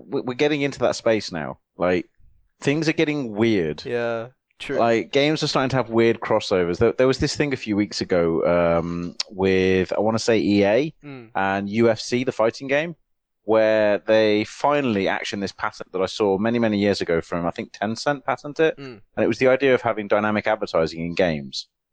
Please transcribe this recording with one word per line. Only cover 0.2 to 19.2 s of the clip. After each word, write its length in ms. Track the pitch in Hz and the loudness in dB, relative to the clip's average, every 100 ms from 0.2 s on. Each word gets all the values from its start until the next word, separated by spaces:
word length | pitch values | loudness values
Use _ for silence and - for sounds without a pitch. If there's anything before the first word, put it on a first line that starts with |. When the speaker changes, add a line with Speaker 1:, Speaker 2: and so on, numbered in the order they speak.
Speaker 1:
we're 80 | 123 | -6
getting 300 | 123 147 151 | -2 0 0
into 160 | 139 - | -2 -2
that 180 | 110 - | -2 0
space 340 | 117 107 - | 0 0 -2
now. 280 | 82 67 65 _ - | -8 -8 -10 _ -2
Like, 320 | 90 90 - _ - _ _ _ | 0 0 -2 _ -20 _ _ _
things 260 | 143 151 156 | -2 0 0
are 60 | |
getting 380 | 160 151 147 120 | 0 0 -2 -6
weird. 520 | 101 113 101 78 76 | 0 2 2 0 -4
Speaker 2:
Yeah, 440 | - 120 117 113 123 _ _ _ | -6 -4 -4 -6 -8 _ _ _
true. 200 | - 135 | -6 0
Speaker 1:
Like, 340 | 117 117 - | 2 2 2
games 300 | 139 147 156 | 0 2 0
are 60 | 147 | -2
starting 200 | 151 131 | 0 0
to 80 | 131 | 0
have 140 | 113 | 0
weird 300 | 113 117 110 | 2 2 2
crossovers. 580 | - 107 - 92 87 90 | 0 -2 2 0 0 2
There, 140 | 117 | 2
there 140 | - 131 | 4 2
was 120 | 127 | 2
this 180 | 147 - | -2 -2
thing 160 | 147 | -2
a 60 | 127 | -4
few 180 | 110 101 | -2 0
weeks 240 | 101 - | -2 -4
ago, 420 | 95 90 85 82 85 87 85 85 | 0 2 2 2 2 2 4 2
um, 380 | 85 85 87 - - | 0 -6 -8 -10 -12
with, 640 | 98 95 92 92 92 90 | -2 2 2 2 2 0
I 80 | - | 0
wanna 180 | 107 110 | 0 0
say 200 | - 110 | 0 2
E 240 | 85 101 | 2 4
A 300 | 98 117 160 - | 4 2 0 -8
Speaker 2:
Mm. 260 | 143 131 113 | -18 -18 -8
Speaker 1:
and 340 | 95 98 98 101 | -4 -2 -2 -4
U 220 | 110 117 | 2 2
F 100 | 110 | 2
C, 240 | - 123 | -2 -4
the 80 | 127 | -2
fighting 360 | - 113 - 135 | 0 -2 -2 -4
game, 280 | 143 170 160 _ _ _ _ | -4 -4 -10 _ _ _ _
where 540 | 101 110 110 110 104 98 | 0 2 4 4 2 0
they 460 | - 110 110 104 | 2 4 4 2
finally 600 | 107 - 143 147 131 98 | -2 -2 0 0 0 0
actioned 380 | 87 101 - 101 | -2 -4 -6 -6
this 100 | 95 | -8
patent 400 | - 107 - - | -6 -8 -8 -8
that 80 | 92 | -4
I 60 | 95 | -4
saw 320 | - 104 95 | 0 0 2
many, 200 | 113 120 | 0 0
many 200 | 113 104 | 0 2
years 240 | 101 95 | 2 0
ago 180 | 85 82 | 0 -2
from, 240 | - 87 85 | -2 -4 -4
I 40 | |
think, 220 | - 104 | -6 -12
Tencent 500 | - 104 110 147 139 | -8 -6 -4 -4 -2
patent 360 | 135 123 147 139 | -4 -6 -6 -2
it. 180 | 160 - | 0 -2
Speaker 2:
Mm. 240 | 135 104 _ | -12 -18 _
Speaker 1:
And 80 | 113 | -2